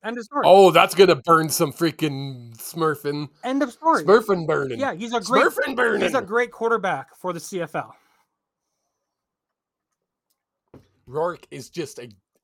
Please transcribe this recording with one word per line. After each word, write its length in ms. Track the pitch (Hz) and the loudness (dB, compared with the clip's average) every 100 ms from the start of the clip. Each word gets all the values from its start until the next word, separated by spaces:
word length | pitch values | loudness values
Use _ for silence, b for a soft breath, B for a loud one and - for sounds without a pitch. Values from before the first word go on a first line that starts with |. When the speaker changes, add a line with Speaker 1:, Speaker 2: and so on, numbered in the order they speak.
| 214 | -10
Speaker 1:
End 120 | 240 | -12
of 40 | |
story. 200 | 214 190 156 | -8 -2 6
Speaker 2:
Oh, 240 | 190 190 | 8 8
that's 220 | 165 185 170 | 6 4 6
gonna 200 | 185 156 | 4 4
burn 340 | 170 165 160 | 4 2 4
some 240 | - 160 | -2 -4
freaking 800 | - 165 156 156 135 139 127 120 113 | -2 -4 -2 -6 -6 -12 -14 -20 -18
Smurfing. 720 | - 170 160 147 147 147 147 _ | -14 -4 -4 -2 -6 -8 -10 _
Speaker 1:
End 180 | 247 269 | -6 -4
of 80 | 277 | -4
story. 300 | - 320 320 | -4 0 0
Speaker 2:
Smurfing 420 | 156 214 220 185 156 | 4 4 4 -4 -2
burning. 320 | 151 135 117 | -4 -4 -4
Speaker 1:
Yeah, 140 | 269 | -6
he's 200 | 175 233 | -6 -6
a 60 | 240 | -6
great, 240 | 190 226 311 | 0 2 2
Speaker 2:
Smurfing 300 | - 554 247 | 0 -6 -2
burning. 260 | 240 208 | -2 -2
Speaker 1:
he's 120 | 185 | -2
a 80 | 262 | -2
great 300 | 185 226 240 | -2 -4 -4
quarterback 640 | - 226 226 190 143 - _ | -4 -4 -2 -4 -6 -10 _
for 160 | 180 | -10
the 60 | 170 | -10
C 180 | - 190 | -10 -10
F 140 | 160 165 | -8 -10
L. 180 | 127 - _ _ _ _ _ _ _ _ _ _ _ _ _ _ _ _ _ _ _ _ _ _ _ _ _ _ _ - _ _ - | -12 -20 _ _ _ _ _ _ _ _ _ _ _ _ _ _ _ _ _ _ _ _ _ _ _ _ _ _ _ -20 _ _ -12
Speaker 2:
Rourke 380 | 139 170 160 - | -6 -6 -6 -16
is 180 | 143 123 | -18 -16
just 300 | 170 151 - | -12 -12 -12
a 100 | 123 - _ _ | -18 -20 _ _